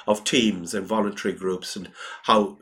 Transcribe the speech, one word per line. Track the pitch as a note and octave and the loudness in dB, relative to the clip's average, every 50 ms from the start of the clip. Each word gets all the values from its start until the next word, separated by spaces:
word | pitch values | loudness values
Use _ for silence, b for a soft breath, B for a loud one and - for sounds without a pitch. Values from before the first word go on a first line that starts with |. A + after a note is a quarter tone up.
| B | B
of | - G#2+ G#2+ - | 0 0 0 0
teams | - D#3+ C3 A2+ G#2+ F#2+ F2+ E2+ E2+ - | 2 4 4 4 4 2 0 -4 -6 -6
and | G2+ F#2+ | -6 -4
voluntary | F#2 A2 A2 G#2 G#2 G2+ - - G2+ F2+ | -2 0 0 0 -2 -4 -4 -4 -4 -4
groups, | E2+ F#2+ F#2+ F#2 F2+ - - - | -2 -2 -4 -4 -4 -6 -10 -10
and | G2+ F2+ - B B B B B B B | -10 -12 -12 B B B B B B B
how | - A2+ G#2+ G#2 F#2+ - - | 2 4 4 4 2 -2 -10